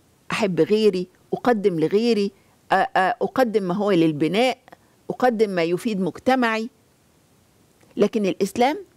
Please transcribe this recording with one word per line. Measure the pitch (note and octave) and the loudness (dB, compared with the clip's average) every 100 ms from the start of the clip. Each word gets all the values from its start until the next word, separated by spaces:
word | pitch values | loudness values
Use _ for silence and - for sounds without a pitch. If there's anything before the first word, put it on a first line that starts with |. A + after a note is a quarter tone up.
| _ _ - | _ _ -10
أحب | F3+ G#3 E3+ | -4 -2 0
غيري، | - G#3+ G#3+ F#3 F3+ _ - | 2 4 2 0 -6 _ -8
أقدم | - - A3 G3 E3 | -4 0 2 0 0
لغيري، | D3+ G3 A#3+ G#3 G3+ - _ _ - | 0 0 2 0 -2 -6 _ _ -2
آ-، | |
آ-، | F#3 - F3+ F#3 - | 0 0 0 0 -2
أقدم | G3 - B3 G#3 | -4 -2 0 0
ما | F#3 | -2
هو | F#3 G#3 | -2 0
للبناء، | F3+ E3 D3 D#3+ F#3+ B3+ - - - _ _ - | 2 2 0 -2 0 0 -2 -12 -20 _ _ -12
أقدم | - B3+ A3 G#3+ | -2 0 2 0
ما | F#3 | 0
يفيد | E3 F3 A#3 G3 | -2 -2 -2 -2
مجتمعي". | F3+ - - C4 A#3 A3 A3+ _ _ _ _ _ _ _ _ _ _ _ _ - | -4 -4 -2 0 0 -2 -6 _ _ _ _ _ _ _ _ _ _ _ _ -2
لكن | G3+ A3 G3 | 0 0 -4
الإسلام | - G3 A#3 B3 G4 F#4 | -2 -4 0 0 -2 -10